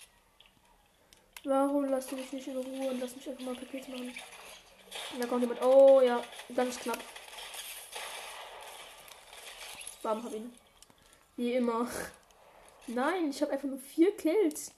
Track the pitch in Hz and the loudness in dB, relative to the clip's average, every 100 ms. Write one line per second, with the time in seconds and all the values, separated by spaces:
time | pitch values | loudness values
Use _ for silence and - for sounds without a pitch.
0 | - _ _ _ - _ _ _ _ _ | -20 _ _ _ -20 _ _ _ _ _
1 | _ - _ - 285 269 277 285 269 262 | _ -20 _ -8 0 2 4 2 2 -2
2 | 254 262 262 269 277 254 262 262 269 247 | -2 -8 -8 -10 -6 -6 -6 -4 -4 -4
3 | 247 - 311 247 254 247 - 269 254 254 | -6 -8 -12 -10 -10 -10 -10 -12 -10 -10
4 | 247 247 - - - - - - - - | -10 -12 -16 -18 -20 -20 -20 -20 -16 -12
5 | - 269 240 247 240 233 247 269 269 269 | -8 -6 -2 0 0 2 8 12 12 12
6 | 247 240 - - - 247 247 - 240 233 | 8 4 -2 -12 -6 -2 -2 -2 -6 -6
7 | - - - - - - - - - - | -10 -18 -18 -16 -14 -12 -12 -14 -14 -12
8 | - - - - - - - - - - | -12 -12 -14 -14 -16 -16 -16 -16 -18 -20
9 | - - - - - - - - - - | -20 -20 -20 -18 -18 -16 -14 -14 -16 -8
10 | 226 220 240 214 240 - _ _ - _ | -4 -4 -4 -8 -10 -16 _ _ -20 _
11 | - - _ - 240 247 240 226 240 - | -20 -20 _ -4 0 2 2 0 -2 -6
12 | - - - - - - - - - 233 | -10 -14 -20 -20 -20 -20 -20 -16 -6 -2
13 | 285 370 302 277 294 277 277 269 - - | 0 0 -2 -2 -2 -2 -4 -6 -2 4
14 | 359 415 311 415 330 - - | 4 4 2 4 2 0 -10